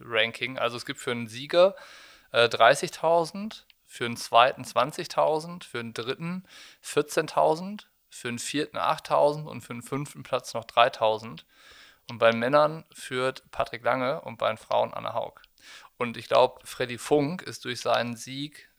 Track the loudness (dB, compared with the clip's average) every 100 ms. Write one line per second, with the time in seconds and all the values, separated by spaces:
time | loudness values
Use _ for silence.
0 | -4 0 0 -2 -8 -4 -4 -4 -10 -8
1 | -6 -6 -6 -12 0 6 6 4 -12 -20
2 | -20 -20 _ 4 4 8 8 6 0 -2
3 | 2 2 2 -6 -12 -14 _ _ _ -6
4 | -6 -6 4 6 6 2 -2 0 0 -2
5 | -4 0 2 0 -4 -14 -10 -8 -8 -8
6 | -6 -6 -6 -8 -12 -20 -20 _ -2 -2
7 | 0 -2 -2 2 2 2 -4 -14 -16 _
8 | _ -12 -8 -6 -6 -4 -4 -2 -2 -2
9 | 0 2 2 2 -8 -14 -12 -14 -8 -8
10 | -8 -12 -6 -6 -4 -10 -2 2 4 4
11 | 0 0 -6 -16 -20 _ -20 -20 -20 _
12 | -16 2 4 4 2 4 4 0 -14 -18
13 | -8 -2 -2 -4 -12 -6 -4 -2 0 0
14 | 0 -4 -8 -2 -2 -2 -2 0 0 -4
15 | -6 -6 -8 -12 _ _ -20 -20 -20 _
16 | -8 -8 2 4 4 2 -16 -8 -6 -6
17 | 0 2 2 -4 -12 -12 -8 -6 0 0
18 | -2 -8 -12 -10 -12 -14 -20